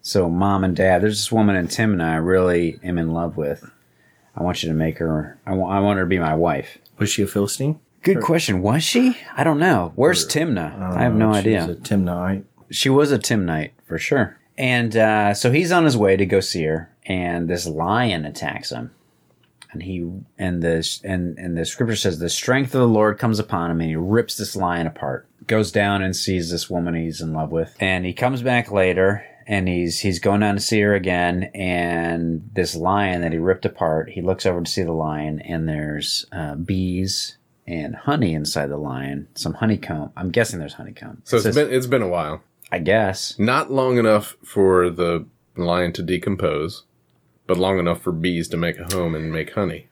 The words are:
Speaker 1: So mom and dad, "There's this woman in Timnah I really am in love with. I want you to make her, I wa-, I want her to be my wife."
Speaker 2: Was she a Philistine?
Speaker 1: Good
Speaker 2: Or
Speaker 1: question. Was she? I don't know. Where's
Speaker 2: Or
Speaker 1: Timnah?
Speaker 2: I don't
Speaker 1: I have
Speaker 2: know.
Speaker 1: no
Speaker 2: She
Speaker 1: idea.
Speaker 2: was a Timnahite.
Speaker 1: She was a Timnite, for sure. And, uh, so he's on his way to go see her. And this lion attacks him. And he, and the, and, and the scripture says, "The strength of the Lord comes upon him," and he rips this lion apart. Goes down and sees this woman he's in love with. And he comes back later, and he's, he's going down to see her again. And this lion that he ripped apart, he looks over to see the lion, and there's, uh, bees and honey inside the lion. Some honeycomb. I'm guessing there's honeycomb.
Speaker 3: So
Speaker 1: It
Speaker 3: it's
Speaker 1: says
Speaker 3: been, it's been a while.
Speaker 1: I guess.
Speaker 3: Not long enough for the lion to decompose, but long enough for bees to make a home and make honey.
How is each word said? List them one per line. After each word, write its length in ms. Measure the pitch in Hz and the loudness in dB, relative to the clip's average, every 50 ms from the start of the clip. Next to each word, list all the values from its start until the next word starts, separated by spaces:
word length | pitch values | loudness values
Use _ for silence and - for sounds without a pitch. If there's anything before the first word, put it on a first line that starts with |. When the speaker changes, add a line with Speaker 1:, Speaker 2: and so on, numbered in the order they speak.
| _ | _
Speaker 1:
So 260 | - - 101 90 85 | 0 0 2 2 2
mom 320 | 85 87 98 101 98 95 95 | 2 2 2 2 2 2 2
and 120 | 92 90 | 0 2
dad, 260 | 85 95 95 92 87 98 | 2 4 4 4 4 4
"There's 160 | 107 107 101 | 2 0 0
this 120 | - - | -4 0
woman 240 | 120 113 110 104 98 | 2 4 4 4 4
in 120 | 92 87 | 2 0
Timnah 360 | 82 - - 113 107 104 90 82 82 80 | -2 -2 0 0 2 2 0 0 0 0
I 20 | |
really 640 | 80 80 90 92 92 92 90 87 85 87 82 - - - | 0 2 4 4 4 4 4 4 2 2 0 -2 -6 -6
am 140 | 90 87 | -4 -2
in 140 | 85 82 80 80 | -2 0 -2 -2
love 240 | 82 85 85 78 | -2 -4 -4 -4
with. 320 | - 76 71 71 - - - _ _ _ _ _ _ _ _ _ _ _ _ _ | -4 -4 -4 -4 -6 -10 -20 _ _ _ _ _ _ _ _ _ _ _ _ _
I 60 | - | -4
want 220 | 85 90 87 - - | -4 -2 -2 -2 -4
you 60 | 82 | -2
to 60 | 78 | 0
make 220 | 78 80 80 80 | 0 0 0 -2
her, 400 | - 85 82 80 78 76 78 - - _ | -2 -2 -2 -2 -2 -4 -6 -12 -16 _
I 80 | - 95 | -4 -2
wa-, 160 | 92 92 90 | -2 -2 0
I 100 | 98 98 | 2 2
want 200 | 98 104 101 95 | 2 2 2 2
her 60 | 92 | 2
to 40 | 87 | 2
be 80 | 95 | 0
my 160 | 90 85 78 78 | 0 2 0 2
wife." 460 | 80 85 85 80 76 - - - - _ _ _ | 2 2 2 0 -2 -6 -10 -16 -20 _ _ _
Speaker 2:
Was 120 | - 107 101 | -4 -2 -2
she 100 | - - | 0 0
a 60 | 101 | -2
Philistine? 520 | 98 - 104 101 98 - - 131 147 151 - _ _ _ _ | 0 0 -2 -2 -2 -2 -4 -2 -4 -4 -4 _ _ _ _
Speaker 1:
Good 160 | - - 196 | 0 2 2
Speaker 2:
Or 40 | - | 2
Speaker 1:
question. 420 | - - 160 170 160 - 101 92 92 | 2 2 2 2 2 0 0 2 2
Was 200 | 104 120 156 160 | 2 2 2 0
she? 340 | - - 240 254 254 240 - - - - | 2 2 4 4 4 2 0 -8 -12 -4
I 60 | - 139 | 0 2
don't 160 | 160 151 143 | 2 2 4
know. 320 | 165 185 156 101 87 85 - | 4 4 4 2 0 -2 0
Where's 300 | - 127 160 185 180 - | 2 2 4 4 2 0
Speaker 2:
Or 40 | - | 0
Speaker 1:
Timnah? 460 | - 151 160 170 120 90 80 78 - | 0 0 0 0 -2 -2 -2 -6 -6
Speaker 2:
I 40 | 101 95 92 | -8 -6 -4
don't 80 | 87 | 0
Speaker 1:
I 60 | 85 120 | 2 2
have 100 | 123 110 | 2 4
Speaker 2:
know. 140 | 107 110 | 4 4
Speaker 1:
no 60 | 110 107 | 4 4
Speaker 2:
She 60 | 104 | 4
Speaker 1:
idea. 280 | 95 110 110 95 82 | 4 2 2 2 0
Speaker 2:
was 100 | 82 85 | -2 -6
a 40 | 85 | -8
Timnahite. 640 | - - 107 101 95 87 87 87 90 92 98 101 101 _ _ _ _ _ | -4 0 2 2 2 2 0 -2 -2 -2 -2 -2 -6 _ _ _ _ _
Speaker 1:
She 180 | - - - 139 | -4 0 2 4
was 220 | 131 139 151 143 | 4 4 4 4
a 80 | 143 113 | 2 0
Timnite, 520 | - - 123 107 92 85 80 78 76 - _ _ _ | 0 0 0 0 2 0 -2 -2 -4 -6 _ _ _
for 140 | _ 82 82 | _ -6 -6
sure. 380 | - - 151 139 110 101 - _ _ _ _ | -2 0 2 2 0 0 -4 _ _ _ _
And, 380 | - 135 127 127 120 117 113 107 | -4 0 2 2 2 2 2 4
uh, 360 | 113 110 110 107 107 104 104 101 | 4 4 6 6 4 4 2 2
so 160 | - - 127 | 2 2 4
he's 200 | 123 151 180 165 | 4 4 4 4
on 120 | 180 175 165 | 4 4 6
his 100 | 151 127 | 4 4
way 200 | 117 104 98 95 | 6 6 6 6
to 80 | 95 98 | 4 4
go 140 | 92 101 95 | 4 4 2
see 240 | 92 - - 90 80 | 2 2 -2 -2 0
her. 260 | 78 78 80 82 - _ _ _ | 0 0 -2 -4 -8 _ _ _
And 420 | - 95 90 87 87 85 87 85 | -4 -4 -2 -2 -2 -2 -2 -2
this 200 | 82 87 87 87 | -2 -2 -2 -4
lion 580 | 87 78 78 82 87 104 120 127 117 92 82 78 | -6 -4 -2 0 0 2 2 2 0 0 -2 -4
attacks 460 | 73 - - 85 71 - - - - | -8 -8 -8 -8 -8 -8 -8 -10 -10
him. 200 | - 60 58 - _ _ _ _ _ _ _ _ _ _ _ _ _ _ - _ | -10 -8 -10 -12 _ _ _ _ _ _ _ _ _ _ _ _ _ _ -20 _
And 120 | - - 87 | -14 -12 -8
he, 240 | 92 95 87 87 85 92 95 - _ _ | -8 -6 -6 -6 -8 -8 -12 -14 _ _
and 240 | - 95 90 90 87 82 | -6 -4 -2 -2 0 0
the, 360 | 85 82 82 82 - - - - | 2 2 2 0 -4 -8 -8 -6
and, 340 | 98 95 90 90 87 78 | -4 -2 -2 -2 -4 -6
and 200 | - 90 90 85 | -8 -8 -6 -4
the 80 | 82 82 | -4 -4
scripture 300 | - - - 127 113 110 | -4 -2 -2 -2 0 0
says, 220 | 98 - 101 85 73 | 0 0 -2 -2 -2
"The 100 | 85 85 | -4 -4
strength 440 | - - - - 127 135 139 123 - | -4 -4 0 0 0 0 0 0 2
of 60 | 135 | 2
the 60 | 127 | 4
Lord 300 | 117 113 107 107 107 104 - | 4 6 6 4 4 2 0
comes 180 | - 117 110 104 | 0 0 0 0
upon 300 | 104 - - 87 85 85 | -2 -4 -4 -4 -2 -2
him," 100 | 82 82 | -2 0
and 80 | 82 80 | 0 -2
he 60 | 80 | -2
rips 400 | 80 87 92 107 117 117 - - | -2 0 2 2 2 2 0 -4
this 180 | - 104 - - | -8 -8 -8 -6
lion 300 | 98 92 87 87 85 82 | -4 -2 -2 0 -2 -2
apart. 400 | 80 - - - 69 64 - - _ _ _ - | -4 -6 -6 -8 -6 -6 -8 -10 _ _ _ -4
Goes 240 | - 113 110 107 101 | 0 0 0 0 2
down 300 | - 107 101 101 101 98 | 2 0 2 2 2 0
and 140 | 95 92 90 | 0 -2 -2
sees 340 | - - - 95 92 85 82 | -4 -2 -2 -2 -2 -2 -2
this 180 | 87 85 - - | -4 -6 -6 -4
woman 240 | 92 87 85 85 85 | -4 -4 -2 -2 -2
he's 260 | 82 82 82 78 78 | -2 -4 -4 -6 -6
in 120 | 82 80 78 | -6 -4 -4
love 180 | 80 78 78 | -4 -4 -2
with. 240 | 80 82 82 - - - | -2 -4 -4 -4 -4 -2
And 260 | 95 95 92 90 90 | 0 0 0 0 -2
he 80 | 90 90 | -4 -4
comes 280 | - 127 127 135 127 120 | -2 -2 -2 0 0 0
back 280 | 131 123 123 117 - | 0 0 0 0 0
later, 520 | 104 101 92 92 90 90 95 98 101 101 - - - _ - | 2 2 4 4 4 4 4 2 2 0 -6 -14 -20 _ -6
and 200 | - 107 98 92 | -2 -2 0 0
he's, 320 | 92 90 87 87 85 82 - | 0 0 0 0 -2 -2 -2
he's 200 | - 101 90 85 | -2 -2 -2 0
going 220 | - 104 101 101 | 2 2 2 4
down 140 | 107 104 101 | 2 2 0
to 60 | 101 | 0
see 180 | - - 113 107 | 0 2 2 4
her 120 | 104 104 104 | 4 4 4
again. 500 | 98 92 92 90 87 87 87 87 90 95 92 - | 2 2 0 0 2 2 2 0 0 -2 -4 -6
And 920 | 98 95 90 87 87 87 87 85 82 85 85 85 85 85 82 82 80 - - - | -6 -4 -2 0 0 0 0 0 0 0 -2 -2 -2 -2 -2 -4 -4 -6 -6 -2
this 220 | 95 90 82 - | -2 -2 -2 -2
lion 460 | 82 80 90 98 101 101 95 90 85 | -2 0 0 2 2 2 0 0 -2
that 100 | 85 85 | -2 -2
he 80 | 82 82 | -2 0
ripped 260 | 82 92 95 - - | 2 2 0 0 0
apart, 440 | 117 - - 90 82 78 80 80 - | -6 -4 -2 -2 0 0 0 -2 -4
he 100 | - 98 | -8 -4
looks 240 | 85 92 95 92 - | -2 -2 -2 0 0
over 160 | 98 90 87 | -2 0 0
to 80 | 85 - | -4 -4
see 120 | - - 92 | -2 -2 -2
the 80 | 82 | -2
lion, 480 | 82 80 78 76 76 76 76 76 76 78 | -2 -2 -2 -2 -4 -4 -4 -6 -6 -6
and 280 | - - 82 80 80 | -6 -6 -4 -4 -2
there's, 580 | 80 78 76 76 76 76 73 69 - - - - _ | -2 -2 -4 -4 -6 -6 -6 -6 -6 -6 -6 -6 _
uh, 240 | - 95 80 73 71 | -10 -8 -8 -6 -6
bees 840 | 71 85 - 98 92 92 92 90 90 95 98 101 - - - - _ _ _ _ _ _ | -8 -4 -2 -2 -2 0 -2 -2 -2 -2 -2 -4 -6 -6 -8 -12 _ _ _ _ _ _
and 300 | - 82 82 76 - - | -10 -8 -8 -8 -8 -10
honey 380 | - - - 143 156 123 90 80 | -6 -2 -2 0 2 2 0 0
inside 320 | 78 73 71 - - 71 | -2 -4 -4 -4 -4 -4
the 100 | 69 71 | -4 -4
lion. 500 | 71 76 69 64 64 67 67 69 71 71 - _ | -6 -6 -8 -8 -8 -8 -8 -8 -10 -10 -12 _
Some 180 | - - - - | -8 -8 -8 -4
honeycomb. 560 | - - 110 107 87 - - 85 78 73 - _ | -2 0 0 0 0 -2 -6 -8 -8 -8 -10 _
I'm 140 | - 90 95 | -8 -8 -2
guessing 300 | 82 120 113 - - 87 | 0 0 0 0 -2 -10
there's 140 | 76 76 - | -10 -12 -12
honeycomb. 480 | - - 101 113 - - - 107 - _ | -14 -16 -16 -16 -16 -16 -18 -18 -18 _
Speaker 3:
So 140 | - - | 0 0
Speaker 1:
It 20 | 113 | 2
Speaker 3:
it's 40 | 98 | 2
Speaker 1:
says 100 | 110 117 | 2 2
Speaker 3:
been, 180 | 143 151 113 123 | 2 2 2 2
it's 140 | 131 127 | 0 0
been 140 | 123 135 123 110 | 2 0 0 0
a 40 | |
while. 360 | 92 87 87 78 76 78 78 _ _ _ _ - - | 0 -2 -2 -2 -4 -6 -10 _ _ _ _ -10 -6
Speaker 1:
I 80 | - 90 | -6 -2
guess. 580 | 82 90 101 113 107 95 95 - - - - - | 2 4 4 4 4 2 0 -4 -8 -10 -2 0
Speaker 3:
Not 320 | 104 113 127 147 156 - | 0 2 2 2 0 0
long 260 | 135 135 131 127 127 | 0 0 2 2 2
enough 380 | 123 113 110 107 104 104 - - _ - | 4 4 6 4 4 2 -2 -14 _ -20
for 440 | - - 101 98 95 92 90 90 87 | -6 2 4 4 6 6 6 4 2
the 360 | 82 85 87 85 85 82 80 - _ _ _ _ _ | 0 0 0 0 0 -2 -4 -8 _ _ _ _ _
lion 340 | - 87 85 87 90 90 85 - | -4 0 0 2 2 0 0 -2
to 80 | - 90 | -4 -2
decompose, 800 | 82 90 85 - 104 101 90 95 78 76 73 76 82 - - _ _ _ _ _ _ _ _ _ _ _ _ _ | -2 -2 -2 0 -2 -2 0 0 -2 0 0 -4 -4 -6 -12 _ _ _ _ _ _ _ _ _ _ _ _ _
but 120 | - 92 | -2 0
long 220 | 87 92 95 98 92 | 2 2 2 2 2
enough 200 | 87 87 85 82 | 2 0 -2 -2
for 120 | - 90 90 | -2 -4 -4
bees 340 | 80 82 90 87 85 85 | -2 -2 -2 -2 -2 -4
to 80 | - - | -4 -4
make 240 | 82 85 85 82 - | -2 -2 -4 -4 -6
a 60 | 85 85 90 | -8 -6 -4
home 180 | 92 87 85 80 | -2 -2 -2 -2
and 160 | 78 80 80 | -4 -4 -4
make 240 | 80 80 78 - - | -4 -6 -6 -4 -4
honey. 320 | 110 101 87 82 80 - _ | -4 -4 -4 -4 -8 -14 _